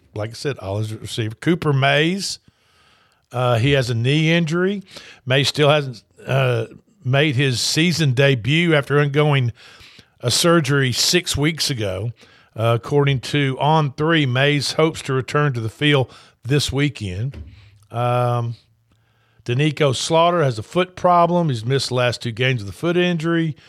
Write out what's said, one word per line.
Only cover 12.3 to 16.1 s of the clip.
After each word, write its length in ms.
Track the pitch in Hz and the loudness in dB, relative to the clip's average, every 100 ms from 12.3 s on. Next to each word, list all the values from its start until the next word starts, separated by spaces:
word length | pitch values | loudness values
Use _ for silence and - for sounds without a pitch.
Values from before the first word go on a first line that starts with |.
| - _ | -20 _
Uh, 240 | - 117 117 | -2 0 0
according 380 | - 147 143 135 | 0 0 2 0
to 380 | - 147 139 131 | -2 0 0 0
On 340 | 143 160 147 | 2 2 2
Three, 340 | - 151 165 135 | -2 0 2 2
Mays 460 | 127 143 147 - | 2 2 0 -2
hopes 280 | - 160 160 | 0 0 0
to 100 | - | -4
return 400 | 131 - 147 147 | -4 -2 0 0
to 60 | 120 | -2
the 100 | 110 | -6
field 420 | - 147 143 123 | -2 2 2 0